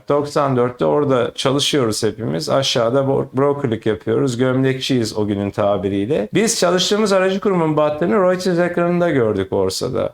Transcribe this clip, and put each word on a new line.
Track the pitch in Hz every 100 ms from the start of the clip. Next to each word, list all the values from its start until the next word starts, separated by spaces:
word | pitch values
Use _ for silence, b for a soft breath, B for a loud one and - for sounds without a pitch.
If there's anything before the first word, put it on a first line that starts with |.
| -
Doksan | 147 143 147 143 123
dörtte | 123 123 156
orada | 147 143 131 117 -
çalışıyoruz | 139 139 135 156 117 104
hepimiz. | 110 104 117 160 151
Aşağıda | 135 131 135 113 131
bro-, | 135 139 135
brokerlık | 123 143 139 135 110 113
yapıyoruz. | 104 - 113 139 117
Gömlekçiyiz | 127 127 131 131 - 131 110 110
o | 104
günün | 101 101
tabiriyle. | 98 101 101 95 101 104 165 208
Biz | 170 220 -
çalıştığımız | 175 185 185 208 214
aracı | 190 185 190
kurumun | 208 185 160 151
battığını | 151 151 175 220
Reuters | 185 185 190 170
ekranında | 175 175 175 175 175
gördük | 143 113 98 95
borsada. | 98 95 - 95 95 101